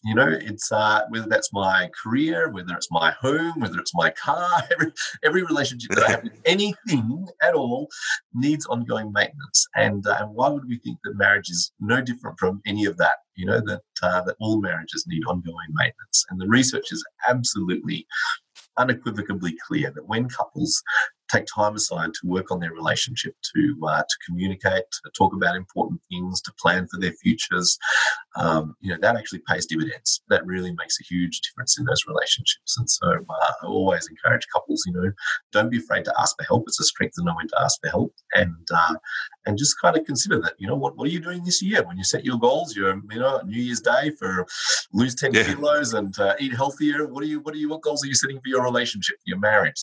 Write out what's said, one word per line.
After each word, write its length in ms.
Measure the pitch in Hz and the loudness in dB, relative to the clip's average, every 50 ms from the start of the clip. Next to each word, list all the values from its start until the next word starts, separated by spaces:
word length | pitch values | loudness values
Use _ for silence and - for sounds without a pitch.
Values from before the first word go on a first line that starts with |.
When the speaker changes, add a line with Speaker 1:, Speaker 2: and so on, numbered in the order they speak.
Speaker 1:
You 120 | - 110 110 | -2 2 4
know, 160 | 117 135 - | 6 6 6
it's, 420 | - - - 110 104 104 - - | 4 0 -2 -8 -8 -6 -4 0
uh, 300 | - - 107 107 107 107 107 110 | 2 2 4 4 4 4 2 0
whether 160 | 113 113 110 | -4 -6 0
that's 260 | 107 110 107 - - | 2 2 2 2 0
my 380 | - 101 98 95 95 92 90 87 - - | -2 0 2 4 4 4 2 0 -6 -10
career, 460 | - 110 113 135 151 160 170 170 165 151 | -4 0 0 2 2 2 2 0 0 -2
whether 240 | 110 92 90 90 87 | -2 -8 -8 -8 -6
it's 160 | 80 - - | -6 -6 -2
my 200 | - 82 82 80 - - | 0 2 2 2 0 2
home, 400 | 120 131 143 160 160 170 165 160 | 0 2 2 2 0 -2 -2 -2
whether 180 | 220 196 - - | -4 -2 -2 -4
it's 160 | - - - | -6 -2 0
my 160 | 170 160 160 | 2 2 2
car, 380 | - - - - 147 170 175 175 175 165 - | 0 -2 -2 -2 0 0 2 2 2 2 2
<laughs> 40 | - | 0
every, 220 | 175 170 160 160 - - - - - - | 0 0 0 -2 -2 -6 -8 -8 -8 0
every 200 | - 151 160 185 | 0 2 2 2
relationship 480 | 185 165 - 143 135 123 127 120 117 - | 2 2 0 0 0 -2 -4 -8 -6 0
that 140 | 98 - 113 | 2 4 4
I 60 | - | 4
have 100 | - - | 4 2
with 180 | - 233 - - | -2 -8 -12 0
Speaker 2:
<laughs> 40 | - | 2
Speaker 1:
anything 800 | 165 180 196 208 208 180 - _ 226 170 127 110 110 135 165 190 185 - _ | 2 4 4 2 0 -2 -4 _ 0 2 2 2 0 -2 -4 -6 -10 -2 _
at 100 | 151 170 | 2 4
all 360 | 175 151 131 120 123 135 151 - - - - - - - _ _ | 4 4 2 0 -2 -4 -4 -8 -10 -8 -4 -4 -4 -4 _ _
needs 320 | - 120 131 147 151 151 - | -2 0 2 2 2 2 0
ongoing 460 | - 123 120 120 113 110 110 110 107 | -4 -4 -4 -2 -2 -2 -4 -4 -2
maintenance. 540 | 101 104 101 - - 147 135 - - - - - - | 0 0 0 0 -2 -14 -16 0 2 2 2 2 2
And, 320 | 107 107 107 101 101 98 | 2 2 2 2 -2 0
uh, 100 | 104 98 - | 0 0 0
and 100 | 107 107 107 | -2 -6 0
why 140 | 113 127 - | 2 2 2
would 180 | - - - | 2 0 -4
we 120 | 123 120 117 | -6 -8 -6
think 220 | _ - - - - | _ -10 -10 -8 -8
that 140 | 101 104 101 | -8 -2 2
marriage 320 | 101 101 101 98 90 - | 4 4 4 4 0 -4
is 220 | 87 85 - - _ _ | -4 -4 -4 -4 _ _
no 200 | - 104 120 131 | 0 0 0 0
different 380 | 131 123 120 - - - - - | 0 -2 -6 -8 -8 -14 -6 0
from 240 | 95 92 95 101 - | 0 0 0 -2 -6
any 220 | 107 101 104 104 | -4 0 0 0
of 100 | 98 85 | 0 2
that? 200 | 90 101 - - - _ _ _ | 4 4 2 2 0 _ _ _
You 100 | 92 92 | -6 -2
know, 160 | 95 107 117 | 0 0 0
that, 220 | 110 101 - - _ _ _ - | 0 -2 -6 -8 _ _ _ -2
uh, 200 | - 90 90 90 | 0 0 0 0
that 140 | 90 92 - _ | 0 -2 -4 _
all 200 | 107 110 110 107 | 0 0 2 2
marriages 440 | 98 90 87 82 80 80 - - - | 0 -2 -4 -6 -8 -8 -10 -10 -6
need 160 | 85 82 80 71 | -4 -4 -4 -2
ongoing 420 | - 90 90 87 85 82 82 - 78 | -2 -4 -4 -4 -8 -10 -12 -10 -6
maintenance. 540 | 78 76 - - - - - _ - - - - | -2 0 0 0 -2 -6 -12 _ 0 0 0 0
And 100 | 92 92 | -6 -6
the 80 | 92 98 | 0 4
research 440 | 113 127 127 - - - - - | 4 6 6 4 2 -2 -4 -4
is 120 | - - - - _ _ - 113 | -8 -8 -8 -10 _ _ 2 2
absolutely 800 | 127 127 120 - - 101 92 - - - - - - - - _ - - - - - - _ _ _ - - _ _ - | 2 2 2 -2 -2 0 0 0 -2 -2 -2 -4 -6 -6 -8 _ -6 -4 -4 -4 -4 -6 _ _ _ -20 -20 _ _ 0
unequivocally 760 | 127 127 123 120 - 117 107 104 98 - 98 92 90 87 80 - - | 2 2 0 -2 -2 -6 -4 -4 -4 -4 -4 -4 -2 -4 -4 -6 -8
clear 240 | - - - - - - | -4 -2 -2 -2 -2 -4
that 120 | - - | -8 -8
when 220 | - 107 113 127 127 | -6 -2 -2 -2 -2
couples 520 | - - - - _ 151 151 - - - - - - - - - _ _ _ - | -2 -4 -6 -4 _ -4 -2 0 -2 -2 -2 -2 0 0 -2 -2 _ _ _ -2
take 140 | - 107 - | -2 -2 -2
time 300 | - - 104 104 104 107 | -2 -2 0 0 0 0
aside 340 | 104 - - 92 85 82 82 | -2 -4 -2 -2 -2 -4 -4
to 140 | 80 - - | -4 -6 -4
work 240 | 90 90 92 92 - | -2 -2 -2 -2 -4
on 80 | 92 87 | -6 -4
their 140 | 85 82 | -4 -6
relationship, 640 | 80 - 78 76 80 - - - - - - - - _ - - - | -8 -4 -2 -2 0 0 -2 -4 -6 -8 -8 -8 -10 _ -14 -4 0
to, 220 | - - - - 80 80 | 2 2 2 0 -2 -2
uh, 140 | 78 78 76 | 0 0 0
to 160 | - - - - - | 0 -2 -4 -6 -6
communicate, 560 | - 87 87 92 98 95 92 - 95 95 95 92 _ | -6 -4 -2 -2 -2 -2 0 0 0 0 0 -2 _
to 200 | - - _ - _ | -10 -12 _ -14 _
talk 160 | - 95 92 | 2 2 2
about 220 | - 95 92 - - | 2 2 0 0 0
important 460 | 92 92 _ - 92 95 - - 85 _ _ | -2 -6 _ -4 -4 -2 -2 -4 -8 _ _
things, 300 | 90 90 90 92 92 90 | -10 -8 -6 -4 -6 -6
to 100 | - - - - | -6 -8 -16 -2
plan 300 | - 85 87 92 90 - | 0 2 2 2 0 -4
for 80 | - 92 | -6 -4
their 140 | 92 87 | -4 -4
futures, 680 | - _ _ - - - - - 90 90 90 87 - - - - - - - - - - - _ _ | -4 _ _ 0 0 2 0 -2 -2 0 2 0 0 0 -2 0 2 2 2 2 -2 -4 -8 _ _
um, 380 | - 82 82 80 78 78 76 67 _ | -2 0 2 2 2 0 -2 -10 _
you 100 | - 95 | -6 -6
know, 80 | 87 80 | -4 2
that 160 | 98 110 117 | 2 2 2
actually 240 | 113 110 - - 90 - | 2 -4 -8 -12 -10 -4
pays 180 | - 87 87 - | -2 -2 -2 -2
dividends. 580 | - - 80 78 - - - _ - - - _ _ | -2 -2 -2 -2 -4 -6 -4 _ -2 -2 -2 _ _
That 160 | 104 87 - | 2 2 2
really 300 | 90 92 92 90 90 87 | 0 -4 -4 -2 -4 -6
makes 220 | 85 85 - - - | -6 -4 -4 -6 -6
a 40 | - | -4
huge 360 | - 90 90 90 85 80 - | -2 0 0 0 0 -2 -6
difference 380 | - - - - - - - - | -8 -8 -8 -6 0 0 0 0
in 60 | 123 | 2
those 180 | 127 - - - - | 0 0 0 0 -2
relationships. 680 | - - - - - - - - - _ _ - - | -2 -2 2 0 0 0 2 -2 -2 _ _ -4 -2
And 140 | - 120 - | -2 0 0
so, 200 | - - - 90 | 0 2 2 2
uh, 400 | 85 - - - - - - - - - | 2 2 -2 -6 -2 0 0 0 0 -4
I 40 | - | -6
always 420 | - 101 101 95 95 90 82 - - | -2 0 2 2 2 2 2 -2 -8
encourage 360 | 78 - - - - - - - | -14 -2 2 2 2 2 0 -2
couples, 300 | - - - - - - - | -2 -4 -2 0 -4 -2 -2
you 60 | 90 | -2
know, 200 | 87 90 90 95 101 - - - - - _ _ | -2 0 0 -2 -2 -2 -4 -4 -4 -4 _ _
don't 180 | - 104 107 110 | 2 2 2 4
be 80 | 117 120 | 0 -2
afraid 260 | 117 - - - - | -2 0 -2 -2 0
to 80 | - - - | -2 0 0
ask 160 | - - - | 0 0 0
for 80 | - 135 | -2 0
help. 200 | - - 127 - | 2 2 2 2
It's 140 | - - - | 0 -4 0
a 40 | 151 | 0
strength 300 | - - - - - - | 0 2 2 -2 -2 -2
to 80 | 170 175 | -2 -2
know 120 | - - | 0 0
when 100 | - - | -2 -4
to 140 | - - - | -2 0 2
ask 200 | - - - - | 2 2 0 0
for 100 | - - | -2 -2
help, 220 | - 76 76 - _ _ _ _ - | 0 0 0 0 _ _ _ _ 2
and, 320 | 92 90 87 82 82 85 - 87 | 2 4 2 -2 -8 -8 0 2
uh, 220 | 82 82 82 80 80 _ - - - - - - _ _ | 2 2 2 0 -4 _ -8 -8 -6 -8 -8 -12 _ _
and 100 | - 101 | -4 -2
just 200 | 104 143 147 - - | 2 2 0 2 4
kind 160 | - 175 165 | 4 4 4
of 80 | 160 160 | 4 0
consider 360 | - 143 - - 196 175 147 | 0 -2 -2 2 2 2 2
that, 140 | - - - _ | 0 -2 -6 _
you 80 | 98 | -4
know, 100 | 101 139 | -2 -2
what, 200 | 143 135 - - | 0 -2 -4 -4
what 100 | 117 131 | -2 -4
are 60 | 147 | -2
you 80 | 170 175 | -2 -2
doing 240 | 160 175 180 180 175 | -4 -6 -8 -6 -2
this 180 | 180 175 - | 0 0 0
year? 220 | 190 190 214 170 - | 2 2 2 2 0
When 100 | 170 175 | 0 -4
you 80 | 95 95 | -4 -2
set 200 | - - - - | -2 -2 0 0
your 160 | 127 127 117 | -2 0 4
goals, 340 | 117 123 135 156 175 - 107 | 4 4 4 4 0 -4 -4
you're, 260 | 101 98 95 95 98 101 101 | 0 0 0 0 0 -6 -8
you 120 | 107 117 | -4 0
know, 200 | 127 135 - - - | 0 2 0 0 -4
New 140 | 95 104 120 | -4 -4 -4
Year's 180 | 123 123 120 113 | -2 -2 -4 0
Day 300 | - 117 123 127 143 151 151 - | 2 2 2 2 2 0 -4 -4
for 300 | - 95 92 92 90 - - - - - - - - _ | -6 -4 -2 -2 -4 -4 -6 -6 -2 0 0 0 -2 _
lose 220 | - 98 123 127 123 | 2 2 2 2 2
ten 180 | - 143 131 | 0 0 4
Speaker 2:
Yeah. 120 | 113 107 107 | 4 6 4
Speaker 1:
kilos 500 | - - - 147 151 147 147 143 117 113 | 4 0 0 2 2 4 4 2 0 0
and, 240 | 107 101 95 98 104 | -2 -2 -4 -2 0
uh, 160 | 101 98 98 - | 2 2 2 0
eat 140 | 139 135 123 | -2 -4 0
healthier. 520 | 117 135 143 143 - 151 147 143 147 151 | 0 0 -2 0 0 0 0 2 0 -2
What 160 | 135 123 139 | -4 -4 -6
are 40 | 147 | -4
you, 120 | 156 151 147 | -4 -4 -4
what 160 | - 156 151 | -6 -6 -6
are 40 | 151 | -4
you, 100 | 151 151 | -4 -4
what 140 | 156 160 | -4 -2
goals 200 | - 151 147 139 | -2 -2 -2 -2
are 60 | 139 139 | -2 2
you 60 | 135 | 2
setting 240 | - - 135 135 135 | 2 2 2 -4 -6
for 100 | 127 127 | -6 0
your 160 | 131 127 123 | 2 2 2
relationship, 520 | 127 120 120 120 117 - 104 90 - - - | 4 2 2 0 0 -4 -4 -4 -4 -4 -6
for 80 | _ | _
your 120 | - 92 95 | -6 -4 2
marriage? 420 | 101 107 107 104 92 - - - | 4 6 6 6 4 4 0 -4